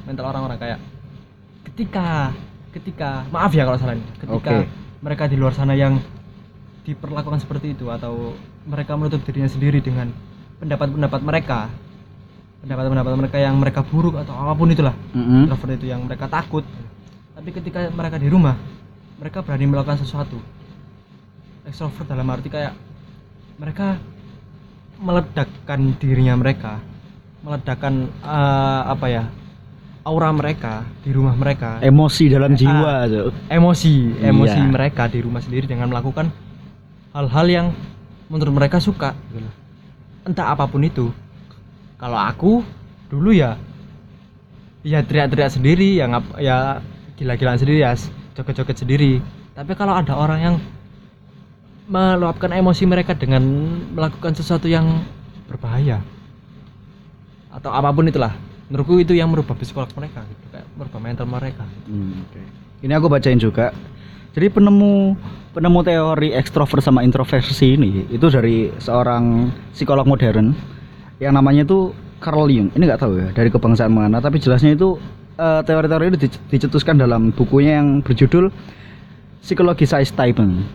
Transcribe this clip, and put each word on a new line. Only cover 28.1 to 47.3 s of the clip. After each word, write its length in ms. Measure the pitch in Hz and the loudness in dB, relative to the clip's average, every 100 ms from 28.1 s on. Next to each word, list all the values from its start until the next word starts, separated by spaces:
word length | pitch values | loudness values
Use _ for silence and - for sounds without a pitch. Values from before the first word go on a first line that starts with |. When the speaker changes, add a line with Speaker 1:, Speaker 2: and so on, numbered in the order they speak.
| - 143 151 139 135 135 135 127 | -8 -6 0 2 2 0 -2 -2
Speaker 1:
apa 180 | 131 131 | -4 -2
ya, 180 | 117 113 - - - - - - - | -2 -4 -10 -18 -20 -20 -20 -20 -12
aura 300 | 156 160 156 | -4 0 0
mereka 500 | 151 147 156 117 110 117 - | 0 -2 -4 -6 -8 -10 -10
di 80 | 139 | -2
rumah 240 | 135 131 120 | 2 2 2
mereka. 420 | 139 139 117 113 | 0 0 -4 0
Speaker 2:
Emosi 460 | 131 143 151 - 151 | 6 6 6 4 4
dalam 240 | 135 139 | 6 4
Speaker 1:
Ah, 60 | 135 | 4
Speaker 2:
jiwa, 360 | 135 147 156 135 120 | 4 4 2 2 0
Cok. 220 | 107 120 - - | 0 -2 -6 -2
Speaker 1:
emosi, 420 | 165 175 170 160 139 117 113 | 4 4 4 4 4 2 0
emosi 400 | 120 135 139 147 | 4 6 6 4
Speaker 2:
Iya. 80 | 139 | 2
Speaker 1:
mereka 380 | 131 143 - 117 | 2 0 -2 -2
di 140 | 120 | -2
rumah 220 | 120 120 | -6 -6
sendiri 240 | 123 127 135 | -6 -6 -4
dengan 240 | 120 123 | -4 -4
melakukan 400 | 123 131 156 160 - - - - - - - - | -4 -4 -4 -4 -6 -16 -20 -20 -20 -20 -20 -14
hal-hal 320 | 143 135 139 175 | -6 -2 2 2
yang 200 | 175 175 160 - - - - - | 2 0 -4 -10 -16 -20 -20 -8
menurut 260 | 156 143 139 | -4 0 2
mereka 240 | 139 175 | 2 2
suka, 340 | 208 196 139 135 - | 0 -2 -4 -8 -14
gitu 160 | 113 110 | -14 -14
loh. 80 | - - - - - - - 185 | -16 -20 -20 -20 -20 -20 -14 -8
Entah 240 | 180 131 | -6 -4
apapun 320 | 147 139 139 | -2 -2 0
itu. 320 | 156 - 117 - - - - - - - - - | -2 0 -4 -6 -14 -20 -20 -20 -20 -20 -20 -14
Kalau 220 | 123 113 | -6 -2
aku 340 | 101 - 185 233 226 - - - - | -2 0 2 2 0 -14 -20 -20 -8
dulu 220 | 143 190 | -2 4
ya, 260 | 196 123 107 - - - - - - - - - - - - | 4 4 -2 -12 -18 -20 -20 -20 -20 -20 -20 -20 -20 -20 -12
ya 200 | 151 151 | -2 0
teriak-teriak 500 | - 147 139 139 139 | 0 0 2 2 0
sendiri, 460 | 131 131 175 196 185 | 2 4 4 4 2
ya 80 | 127 | 2
ngap-, 300 | 120 - - | -2 -4 -4
ya 440 | 139 127 135 135 - - - - | 0 0 0 -6 -10 -18 -18 -8
gila-gilaan 420 | 131 | -4